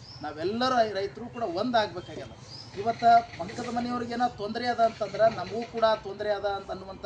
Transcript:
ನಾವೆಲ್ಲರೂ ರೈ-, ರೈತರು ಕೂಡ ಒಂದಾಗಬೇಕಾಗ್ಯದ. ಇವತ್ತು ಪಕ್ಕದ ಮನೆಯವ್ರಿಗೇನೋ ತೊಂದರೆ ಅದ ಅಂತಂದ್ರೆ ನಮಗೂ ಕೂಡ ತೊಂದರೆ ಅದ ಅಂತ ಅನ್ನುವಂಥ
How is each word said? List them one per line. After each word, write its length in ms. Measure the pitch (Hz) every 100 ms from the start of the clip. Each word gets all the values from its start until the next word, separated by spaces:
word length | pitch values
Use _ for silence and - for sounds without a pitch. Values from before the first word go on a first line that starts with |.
| - -
ನಾವೆಲ್ಲರೂ 540 | 147 151 175 226 262 247
ರೈ-, 160 | 220
ರೈತರು 340 | 190 196 208 233
ಕೂಡ 160 | 247
ಒಂದಾಗಬೇಕಾಗ್ಯದ. 880 | 214 170 247 233 202 175 - 156 113 - - - - 190
ಇವತ್ತು 300 | 226 226 233 233 233 -
ಪಕ್ಕದ 300 | 185 233 240 240
ಮನೆಯವ್ರಿಗೇನೋ 520 | 240 247 233 240 240
ತೊಂದರೆ 380 | - 208 233 247
ಅದ 140 | 226
ಅಂತಂದ್ರೆ 560 | 226 - 202 196 226 214
ನಮಗೂ 260 | 185 214
ಕೂಡ 220 | 233 226 220 208 196
ತೊಂದರೆ 260 | 202 208
ಅದ 140 | 202 202
ಅಂತ 240 | 196 185
ಅನ್ನುವಂಥ 340 | 185 196 190